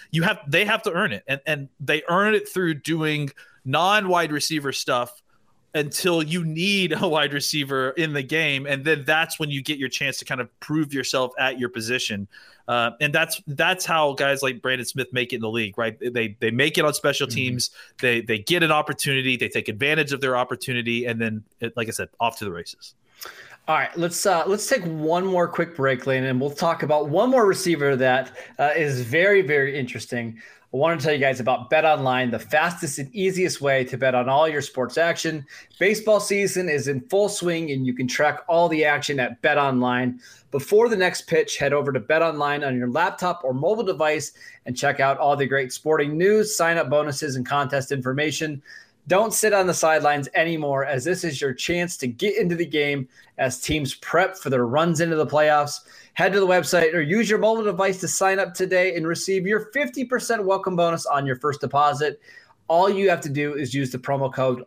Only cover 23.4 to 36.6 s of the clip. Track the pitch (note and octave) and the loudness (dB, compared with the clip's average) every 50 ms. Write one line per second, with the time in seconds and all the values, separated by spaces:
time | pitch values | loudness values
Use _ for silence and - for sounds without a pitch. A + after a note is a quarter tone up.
23.4 | - - - - _ - D#3 D3 C3+ - - E3+ E3 F3 F3 - - G#3 F3+ E3 | -20 -20 -20 -10 _ 0 0 0 0 -2 -4 -4 -4 -4 -2 -2 0 2 2 2
24.4 | D#3 F#3 G3 G#3 - - C#4 B3 F3 E3+ D#3+ D#3 D3+ D#3 E3+ F3 F#3 F#3+ F#3 F3 | 2 0 -2 -2 0 0 -2 0 0 -2 -4 -2 -2 0 0 0 0 2 2 2
25.4 | F3 E3 - - E3+ E3 - - C3+ C3+ C3 B2 - C3+ C3 C3 B2+ C3 C3 B2+ | 0 0 0 -2 -4 -2 -2 0 0 0 0 0 0 0 0 0 0 0 0 0
26.4 | C3+ C#3+ C#3+ - F3+ E3+ E3 D#3+ E3 D3 D3+ D3+ D3+ D3 D3 F#3 A3+ B3+ C4 B3+ | -2 -2 -2 -2 0 0 0 0 0 0 0 0 0 2 2 2 2 4 4 4
27.4 | A3+ G3 E3 - - F3 E3+ D3 C#3+ C#3+ C#3 B2 C3 C3 B2+ C3 B2+ - - - | 4 4 4 2 0 0 0 2 2 2 2 4 4 4 4 2 0 -4 -10 -18
28.4 | - - - - C#3+ D3 D3+ E3 D#3 C#3+ C3+ B2+ B2 A2 B2+ D#3+ F3+ G3+ G3+ G3 | -20 -12 -4 -2 0 0 2 2 0 0 -2 -2 -4 0 2 4 4 6 6 4
29.4 | F3 C#3 D3+ C#3+ C3+ C#3 C#3 D3+ B2+ B2 - A#2+ - - B2+ A#2+ A#2 A#2 A2+ - | 4 4 2 2 2 0 -2 -4 -6 -6 -8 -10 -10 -8 -6 -6 -6 -6 -8 -12
30.4 | - - - - _ _ - C3 C#3+ E3 E3+ D#3+ C3 D#3 D3+ C#3 C3+ C3+ C3 - | -18 -20 -20 -20 _ _ -2 0 2 2 2 0 0 0 0 2 2 2 0 0
31.4 | A#3+ C3 B2+ A#2 A#2+ - D#3 D#3 D#3 D#3+ D#3 C#3+ C#3 C3 B2+ B2+ B2+ A#2+ A2+ G#2+ | 0 0 0 0 0 2 2 4 6 4 4 4 2 2 0 0 0 0 -2 -4
32.4 | - - - D3+ D#3+ F3 F3 - E3+ D3 - D3+ C#3 - - G#3+ F#3 F#3+ F3+ F3 | -4 0 0 2 2 0 0 -4 -6 -6 -6 -6 -8 -8 -4 -2 -2 0 0 0
33.4 | F#3 D#3+ C#3 - C#3+ C#3 C3+ C3+ B2+ B2+ - A#2+ C3 C3 B2 B2 B2 B2+ C3+ C#3+ | 0 -2 -2 0 0 2 2 2 0 -2 -2 -2 0 2 2 2 2 2 4 4
34.4 | D#3+ D#3+ D3+ C#3+ C3+ - - C3 B2 A2+ - D#3+ E3 E3+ E3 - - E3 D#3 D3+ | 4 2 2 -2 -4 -4 -4 -4 -4 -2 0 2 2 2 0 -2 -4 -4 -4 -6
35.4 | C#3 - - - - - _ - F3 G3 G#3+ G#3 A3 G#3+ G#3+ G3+ G3+ - G3 G3+ | -8 -12 -18 -20 -20 -16 _ 0 2 2 2 2 2 2 2 4 2 2 0 0
36.4 | G3+ F#3 F#3 F#3 | 0 0 0 -2